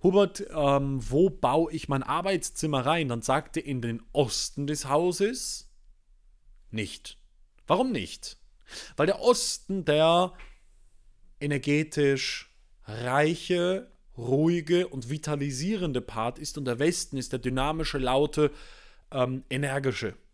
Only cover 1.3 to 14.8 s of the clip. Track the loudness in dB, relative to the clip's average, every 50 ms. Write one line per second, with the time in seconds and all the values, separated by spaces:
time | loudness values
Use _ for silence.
1.3 | 2 0 0 2 2 2 0 0 -4 -8 -4 -2 -2 -2 0 0 -2 0 0 0
2.3 | 0 0 -2 -6 -6 -4 -2 0 0 2 2 2 2 2 0 -2 -2 -4 0 0
3.3 | 0 0 0 -2 -8 -6 -4 -4 -4 -4 -2 -4 -4 -6 -8 -2 2 2 2 2
4.3 | 0 -4 -4 -4 -4 -4 -4 -4 -4 -4 -2 2 2 2 2 2 2 2 0 0
5.3 | 0 -4 -6 -8 -8 -10 -12 -18 -20 -20 _ -20 -20 _ _ _ -20 _ _ -20
6.3 | -20 _ _ -20 -20 -20 -20 -10 -8 -6 -6 -6 -10 -14 -16 -18 -18 -18 -20 _
7.3 | _ _ -20 _ _ _ _ 0 2 2 2 0 -2 -4 -4 -6 -10 -14 -14 -16
8.3 | -16 _ -20 -20 _ _ -20 -18 -16 -16 -16 -10 -2 0 2 2 2 2 4 4
9.3 | 4 4 2 -2 -4 -6 -6 -6 -4 -2 0 2 4 6 6 6 6 4 4 0
10.3 | -4 -14 -20 -20 -20 _ -20 -20 _ _ -20 -20 _ -20 _ -20 _ _ -20 -20
11.3 | -12 -6 -4 -2 -2 -2 2 2 2 2 2 0 0 2 4 4 4 2 -2 -4
12.3 | -6 -8 -12 _ _ _ _ _ -20 _ -16 -14 -10 -6 -4 0 2 4 4 2
13.3 | 0 -2 -2 -2 0 0 2 0 -2 -2 -6 -12 -20 _ _ -20 -14 -8 -2 0
14.3 | 2 4 4 4 4 2 2 2 2 2